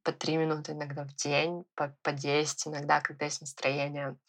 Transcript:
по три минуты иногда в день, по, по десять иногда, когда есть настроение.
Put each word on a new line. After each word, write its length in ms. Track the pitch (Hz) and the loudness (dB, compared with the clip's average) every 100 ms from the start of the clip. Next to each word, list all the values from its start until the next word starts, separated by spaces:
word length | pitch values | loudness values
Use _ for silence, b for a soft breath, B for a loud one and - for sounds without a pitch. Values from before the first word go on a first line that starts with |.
по 80 | - | -2
три 240 | 151 - 160 | 0 2 2
минуты 340 | 160 151 151 | 2 0 -4
иногда 320 | 151 143 143 | -6 -6 -6
в 100 | 143 | -8
день, 500 | - 147 147 160 175 - - | -4 0 2 2 0 -6 -4
по, 180 | 143 - | -4 -2
по 100 | - | -2
десять 540 | 143 143 147 151 - 156 | 0 2 4 2 -2 -4
иногда, 320 | 151 147 147 | -2 2 4
когда 260 | - 147 147 | 2 -4 -4
есть 140 | - | -4
настроение. 720 | 147 - 139 143 143 147 139 131 | -10 -2 0 2 0 -4 -6 -8